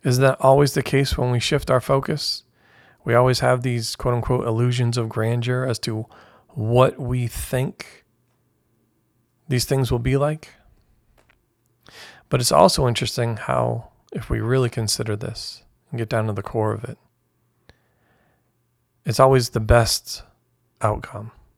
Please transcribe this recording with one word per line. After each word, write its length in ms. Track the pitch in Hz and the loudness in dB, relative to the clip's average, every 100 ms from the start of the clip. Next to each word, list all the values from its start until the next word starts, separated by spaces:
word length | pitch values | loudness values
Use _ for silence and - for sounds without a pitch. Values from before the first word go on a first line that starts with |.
Isn't 200 | 143 123 | 2 4
that 160 | 135 131 | 4 4
always 320 | 131 135 143 | 4 6 4
the 80 | - | 0
case 340 | - 139 139 - | 0 0 0 0
when 140 | 123 | 0
we 100 | 123 | 0
shift 300 | - 143 - | 0 -2 0
our 100 | 127 | 0
focus? 640 | - 135 135 151 - - _ _ _ _ _ _ | 2 -2 0 -6 -4 -8 _ _ _ _ _ _
We 120 | - | 0
always 260 | 117 127 123 | 4 4 2
have 220 | 127 127 | 2 0
these 340 | 127 117 113 - | 0 -4 -6 -4
quote 160 | 127 | -2
unquote 340 | 120 - 131 120 | -2 0 -2 0
illusions 520 | 113 123 120 120 120 | 0 0 2 0 0
of 100 | 113 | -4
grandeur 560 | 117 110 120 120 127 | -2 -2 -2 -2 -4
as 140 | 131 113 | -4 -4
to 240 | - 110 113 - - _ _ | -4 -6 -8 -16 -20 _ _
what 500 | - 110 120 131 - | -8 2 6 4 4
we 280 | 123 127 120 | -4 -4 -4
think 800 | - - 127 135 - - - _ _ _ _ _ _ _ _ _ _ _ _ _ _ - | -6 -4 -4 -4 -8 -18 -20 _ _ _ _ _ _ _ _ _ _ _ _ _ _ -4
these 160 | 131 | -2
things 260 | - 135 127 | 0 0 2
will 80 | 123 | 0
be 200 | 123 135 | 0 0
like. 320 | 147 156 - _ _ _ _ _ _ _ _ _ _ _ _ _ - - - - _ | 0 -2 -12 _ _ _ _ _ _ _ _ _ _ _ _ _ -20 -20 -20 -20 _
But 120 | 127 | -2
it's 120 | 123 | 4
also 340 | 69 - - 131 | 6 6 6 0
interesting 520 | 113 117 - 117 107 | 0 -4 -4 -4 -4
how, 500 | - 123 120 117 - _ _ | -4 -2 -2 -4 -10 _ _
if 160 | - - | -12 -6
we 120 | 113 | -4
really 280 | 110 131 123 | 0 0 0
consider 480 | - 110 - 113 104 | -2 -4 -4 -4 -6
this 460 | - - - - _ _ _ | -6 -10 -14 -16 _ _ _
and 80 | 120 | -8
get 120 | 113 | -2
down 160 | 117 110 | -2 -2
to 80 | |
the 80 | 101 | -4
core 300 | - 113 107 | -6 -2 -2
of 120 | 107 | -4
it, 140 | 120 - _ _ _ _ _ _ _ _ _ _ _ _ _ _ _ _ _ _ _ _ - | -10 -16 _ _ _ _ _ _ _ _ _ _ _ _ _ _ _ _ _ _ _ _ -6
it's 120 | 117 | 4
always 320 | 135 131 120 | 6 4 2
the 100 | 117 | -4
best 640 | 110 117 110 - - - - _ _ _ _ _ | 2 4 4 -2 -6 -16 -18 _ _ _ _ _
outcome. 500 | 110 113 - - 110 - _ | -4 -4 -8 -14 -16 -20 _